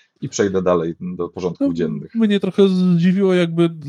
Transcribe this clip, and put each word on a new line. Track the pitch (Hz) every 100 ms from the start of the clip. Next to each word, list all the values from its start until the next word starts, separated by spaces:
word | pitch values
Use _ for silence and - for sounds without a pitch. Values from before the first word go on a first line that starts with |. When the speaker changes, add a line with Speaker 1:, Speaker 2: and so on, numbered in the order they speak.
| _ -
Speaker 1:
i | 135
przejdę | - 196 -
dalej | 175 87 82 82
do | 90 87 87
porządków | 92 87 - 285
Speaker 2:
No, |
Speaker 1:
dziennych. | - 226 107 -
Speaker 2:
mnie | 226 214 202
trochę | 190 208 196
zdziwiło | 185 180 170 180 185 190
jakby | 180 170 165 170 160